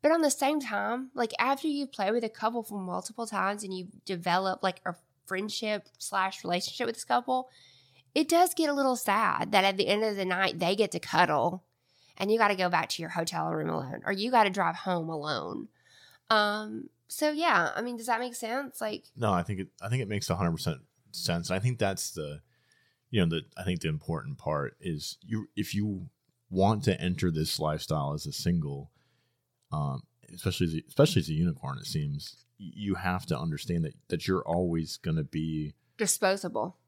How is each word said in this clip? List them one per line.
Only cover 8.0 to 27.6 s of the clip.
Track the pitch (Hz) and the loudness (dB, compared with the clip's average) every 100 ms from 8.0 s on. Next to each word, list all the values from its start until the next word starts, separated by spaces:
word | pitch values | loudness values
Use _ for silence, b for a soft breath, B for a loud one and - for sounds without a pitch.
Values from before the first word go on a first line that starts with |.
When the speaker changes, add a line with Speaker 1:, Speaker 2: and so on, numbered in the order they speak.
| b - | b 0
Speaker 1:
it | 311 | 4
does | 339 359 | 6 6
get | - 311 | 4 0
a | |
little | 285 269 240 | 2 2 2
sad | - 202 208 - - | 2 2 2 0 2
that | 208 | 4
at | 196 190 | 4 2
the | - | 2
end | 208 | 2
of | 220 202 | 2 0
the | |
night, | 185 180 190 - | -2 2 0 0
they | 170 | 0
get | 202 208 | 2 0
to | 170 | -2
cuddle | - - 180 151 123 185 _ _ b b b b | -2 4 4 4 2 -2 _ _ b b b b
and | 190 | 0
you | 226 | 4
gotta | 208 190 | 4 4
go | 180 | 2
back | 170 - | 2 0
to | - | -4
your | 165 | -4
hotel | 170 170 165 160 | -4 -4 -2 -2
room | 160 151 | -2 -2
alone | 160 131 - | -4 -4 -6
or | - | -4
you | 196 220 | -2 2
gotta | 254 202 | 4 4
drive | 190 170 165 | 4 0 0
home | - 175 165 | -2 -2 -2
alone. | 160 147 127 80 - - b b b b b _ | -4 -2 -4 -4 -8 -10 b b b b b _
Um, | 220 208 214 214 220 - _ _ | 4 4 0 -6 -10 -12 _ _
so, | - 302 | 0 0
yeah, | 302 339 208 165 - | 2 4 4 4 0
I | |
mean, | 240 240 | -4 -6
does | 226 | -2
that | 226 | -2
make | 247 | -2
sense? | 247 226 247 277 - | -6 -4 -4 -6 -6
Like | 220 214 _ - | -6 -6 _ -2
Speaker 2:
No, | 208 | 2
I | 87 | 2
think | 85 95 | 0 -6
it, | 95 _ | -8 _
I | 98 | -4
think | 127 | -2
it | 104 | -2
makes | 104 - | -4 -2
a | 87 | 0
hundred | 90 | 2
percent | 80 - 69 - _ _ | 2 -2 -4 -10 _ _
sense. | - - 85 85 | -8 -2 -2 0
I | 92 | 0
think | 117 120 | 0 2
that's | 98 92 - | 0 0 -6
the, | - 76 73 _ _ _ _ _ _ _ | -6 -8 -10 _ _ _ _ _ _ _
you | 113 | 2
know, | 85 | 4
the, | 82 73 - | 2 -4 -8
I | |
think | 92 90 | -4 -2
the | 80 | -2
important | 76 - 82 62 69 | -4 -4 -4 -4 -8
part | - 76 69 _ | -4 -2 -4 _
is | 87 78 - - | -6 -6 -8 -12
you, | - 110 - - | -6 -6 -4 -6
if | 104 | -4
you | 104 107 95 - _ _ _ _ | 0 -2 -2 -8 _ _ _ _
want | 92 98 107 | 4 4 4
to | - 95 | 2 2
enter | 90 87 90 | 0 2 2
this | 78 78 - | 2 0 0